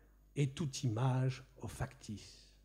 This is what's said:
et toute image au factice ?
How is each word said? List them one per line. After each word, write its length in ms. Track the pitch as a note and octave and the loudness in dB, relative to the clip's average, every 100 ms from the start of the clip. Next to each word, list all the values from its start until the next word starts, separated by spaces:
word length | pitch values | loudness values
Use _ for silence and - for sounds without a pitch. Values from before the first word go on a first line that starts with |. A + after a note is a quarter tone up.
| - - - - | -20 -20 -10 0
et 120 | C#3+ | 2
toute 340 | C3+ D#3+ - | 2 -2 0
image 580 | B2+ G#2+ C3 C3 C3 B2+ - - | 0 4 4 4 2 0 -8 -12
au 40 | G#2 | -10
factice ? 880 | - C3 - - G#2 - - - - | -6 -6 -6 -10 -10 -10 -20 -20 -20